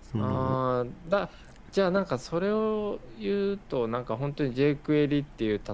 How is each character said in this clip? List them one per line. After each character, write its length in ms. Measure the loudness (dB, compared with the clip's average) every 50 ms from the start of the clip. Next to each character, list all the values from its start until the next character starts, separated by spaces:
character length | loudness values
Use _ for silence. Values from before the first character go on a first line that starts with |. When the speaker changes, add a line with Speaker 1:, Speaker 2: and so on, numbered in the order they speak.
| -16 -4
Speaker 1:
そ 80 | -2 -2
の 640 | 0 0 0 0 2 2 2 2 2 2 2 0
Speaker 2:
あ 40 | 0
ー、 60 | -2 -6 -12 -4 0
だ-、 220 | 0 0 0 -4 -10 -16 -20 -20 -20 -20 -20 -4 0
じ 80 | 2
ゃ 60 | 2
あ 40 | 4
な 100 | 4 2
ん 60 | 2
か 120 | 2 -2 -4
そ 220 | -2 -2 -2 0
れ 120 | 0 2 0
を 460 | 2 0 0 0 -2 -2 -4 -6 -6 -10 -14 -14 -6
言 340 | -2 0 0 2 0 0 -2
う 60 | -4
と、 300 | -6 -4 -2 0 0 0
な 120 | 0 -2
ん 40 | -2
か 120 | -2 -2
本 180 | -2 -2 -4 -2
当 100 | 0 -2
に 80 | 0 2
ジ 100 | 4 4
ェ 80 | 4
イ 60 | 2
ク 180 | 0 0 2 4
エ 120 | 4 4
リ 140 | 4 2 0
っ 40 | 0
て 200 | -2 -4 -2 0
い 100 | 0 0
う 60 | 0 -2 -6